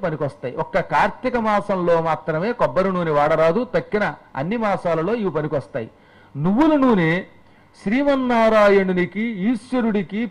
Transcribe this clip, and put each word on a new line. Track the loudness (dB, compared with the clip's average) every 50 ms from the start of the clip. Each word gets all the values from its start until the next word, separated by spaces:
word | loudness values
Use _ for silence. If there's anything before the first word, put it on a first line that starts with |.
| -4
పనికొస్తాయి. | -4 -4 -4 -6 -6 -6 -8 -10 -8 -8 -8 -8
ఒక్క | -4 -2 -4 -2 0 0
కార్తీక | 0 0 0 -2 -4 -6 -4 -4 -2 0 0
మాసంలో | 0 0 0 -2 -2 -2 0 2 2 2 2 0
మాత్రమే | -2 -4 -4 -4 -4 -2 -2 -4 -2 -2
కొబ్బరి | -2 0 0 0 0 0 0 -2
నూనె | -2 0 2 2
వాడరాదు, | 2 2 2 2 2 2 2 0 -2 -2 -2
తక్కిన | -4 -2 -2 -2 -2 -2 -2 -4 -8 -14 -12 -8 -8
అన్ని | -6 -4 -4 -2 -2
మాసాలలో | -2 -2 -2 -2 -2 -2 -2 -2 -2 -2 -2 -2
ఇవి | -2 -2 -4
పనికొస్తాయి. | -4 -4 -4 -6 -6 -6 -8 -10 -10 -10 -12 _ _ _ -20 -20 -20 _ -8
నువ్వుల | -4 -2 0 2 4 4 4 4 4 4
నూనె | 4 4 4 4 2 2 0 -2 -6 -14 -20 _ -20 _ _ _ _ _ -10
శ్రీమన్నారాయణునికి, | -6 -2 -2 0 2 2 0 0 0 0 2 2 4 4 4 4 6 6 6 4 4 2 0 0 -2 -2 -2 -4 -6 -4 -4 -2 -2 -2
ఈశ్వరుడికి, | -2 -2 -4 -4 -2 0 0 0 0 -2 -2 -4 -4 -6 -6 -4